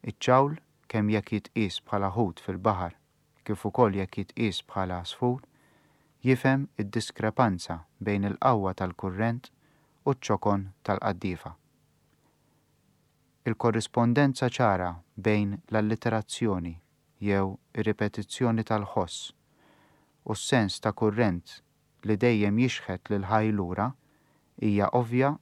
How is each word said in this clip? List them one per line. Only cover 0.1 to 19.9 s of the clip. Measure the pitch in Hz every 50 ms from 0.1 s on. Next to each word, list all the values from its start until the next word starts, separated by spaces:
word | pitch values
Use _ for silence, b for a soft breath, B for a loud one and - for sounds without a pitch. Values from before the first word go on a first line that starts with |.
| - _ - - 127 131 139 143 151 160 _ _ _ _ _ _
kemm | - 110 104 107
jekk | 110 104 98 - -
jitqies | 104 - - _ 123 110 95 - - _
bħala | - - 104 98 98 92
ħut | 110 113 92 82 - -
fil-baħar, | - 92 90 92 110 101 90 85 85 - _ _ _ _ _ _ _ _ _ _
kif | - 104 - -
ukoll | 104 - - 123 107 95 98
jekk | 95 - - -
jitqies | 98 - - - 120 107 92 - -
bħala | - - 101 95 90 90 90
għasfur, | 87 - - - - 123 123 131 - b b b b b b b b b b b b b b b -
jifhem | 127 131 123 - 131 131 135 139 - _ -
id-diskrepanza | 107 101 - 117 110 - - - - 110 104 - 127 110 95 87 - - 87 85 82 _ _ _
bejn | - 95 101 101 98 101
il-qawwa | 95 - - 127 123 107 98 95 92
tal-kurrent | - 95 90 87 - - 95 90 95 110 117 120 123 - - b b b b b b b b b b b
u | 143 139
ċ-ċokon | - - - 107 98 - 107 101 101 98 95 - _ _
tal-qaddifa. | - 101 95 - 101 95 87 - 95 90 82 - - - _ _ _ _ _ _ _ _ _ _ _ _ _ _ _ _ _ _ _ _ _ _ _ _ _ _ _ _ _ _ _ _ _ _ _ _ _ _
Il-korrispondenza | 117 110 _ - 117 107 113 110 - - 123 117 117 120 143 143 139 131 - 135
ċara | 123 - - 127 110 98 90 90 90 85 85 - _ _
bejn | 104 95 113 104 104 104 101 101 165 _ - 110
l-allitterazzjoni | 110 107 107 110 107 - 117 110 110 107 _ - - 120 110 98 90 85 87 82 85 _ _ _ _ _ _ _ _
jew | 104 101 98 98 98 95 95 - _ _ _
ir-ripetizzjoni | - 107 110 104 - 107 104 - - 101 _ - - 131 120 113 113 110
tal-ħoss | - 113 107 101 98 - - 92 82 - - - - - _ _ b b b b b b b b b